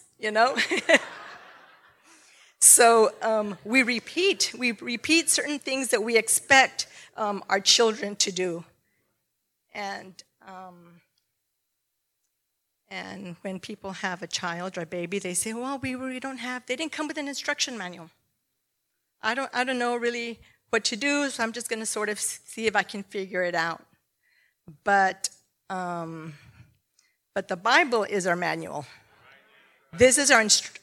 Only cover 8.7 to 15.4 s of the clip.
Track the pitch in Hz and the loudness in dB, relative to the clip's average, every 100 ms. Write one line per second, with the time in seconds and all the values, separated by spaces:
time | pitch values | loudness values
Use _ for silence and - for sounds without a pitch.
8.7 | _ _ _ _ _ _ _ _ _ _ | _ _ _ _ _ _ _ _ _ _
9.7 | - 202 196 190 175 - _ - 185 185 | -10 -8 -10 -12 -20 -20 _ -20 -18 -18
10.7 | 175 170 170 _ _ _ _ _ _ _ | -20 -20 -20 _ _ _ _ _ _ _
11.7 | _ _ _ _ _ _ _ _ _ _ | _ _ _ _ _ _ _ _ _ _
12.7 | _ _ 190 185 190 190 170 196 185 - | _ _ -12 -10 -12 -12 -10 -10 -10 -10
13.7 | 208 196 180 196 180 170 - 180 170 185 | -12 -12 -6 -6 -6 -8 -8 -6 -6 -8
14.7 | 180 165 180 170 196 190 180 | -8 -8 -6 -6 -6 -4 -4